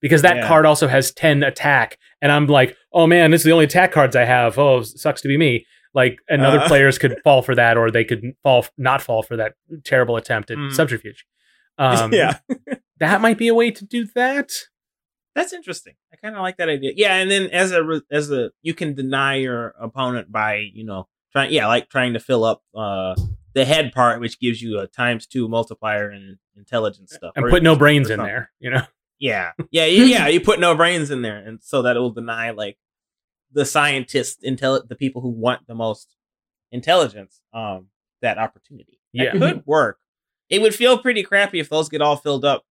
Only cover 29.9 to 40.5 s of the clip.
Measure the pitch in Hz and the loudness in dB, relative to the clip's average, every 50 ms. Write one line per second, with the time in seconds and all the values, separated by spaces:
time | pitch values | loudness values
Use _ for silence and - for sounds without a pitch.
29.9 | 175 202 240 262 247 220 160 143 156 175 180 - 214 185 175 175 170 151 170 170 | 6 6 6 6 6 4 2 2 0 0 2 0 0 2 2 2 2 2 2 0
30.9 | 180 170 156 143 143 127 120 113 104 104 98 107 113 113 _ - - 143 120 123 | 0 -2 -4 -4 -6 -6 -6 -8 -10 -12 -14 -18 -20 -20 _ -6 -4 -2 0 0
31.9 | 123 120 123 123 110 113 117 117 113 113 113 117 113 104 107 101 104 _ _ _ | 0 0 -2 -4 -6 -8 -10 -10 -8 -8 -8 -8 -8 -8 -10 -10 -10 _ _ _
32.9 | _ _ _ _ _ _ _ _ _ _ _ _ _ 143 143 131 - 156 147 147 | _ _ _ _ _ _ _ _ _ _ _ _ _ -4 -4 -2 0 0 0 0
33.9 | 139 135 127 _ - 139 123 - - _ _ 131 131 123 135 131 135 131 - 117 | -2 -4 -6 _ -4 -4 -4 -4 -10 _ _ -8 -8 -4 -2 -2 -2 -2 -4 -6
34.9 | 120 - 143 131 131 127 123 127 120 113 110 123 127 - _ _ 117 117 113 113 | -12 -6 -6 -6 -6 -6 -10 -10 -8 -4 -2 -2 -2 -4 _ _ -12 -8 -6 -6
35.9 | 107 - - _ _ _ _ _ _ _ _ _ _ _ _ _ - 123 120 - | -6 -8 -12 _ _ _ _ _ _ _ _ _ _ _ _ _ -14 -12 -2 0
36.9 | 170 185 160 123 101 107 98 98 _ _ _ _ _ 113 113 104 98 92 92 95 | 2 2 2 0 -4 -12 -20 _ _ _ _ _ _ -12 -10 -10 -10 -12 -14 _
37.9 | _ _ _ _ _ _ - 120 104 104 110 113 _ _ _ _ 143 123 - _ | _ _ _ _ _ _ -6 -6 -4 -4 -6 -8 _ _ _ _ -20 -20 -20 _
38.9 | _ _ _ _ _ 120 127 - - 190 165 170 165 156 - - 147 156 143 110 | _ _ _ _ _ -4 -4 -2 0 0 0 0 -2 -4 -4 -2 0 0 0 -2
39.9 | 98 _ _ _ _ _ _ _ _ _ _ _ | -4 _ _ _ _ _ _ _ _ _ _ _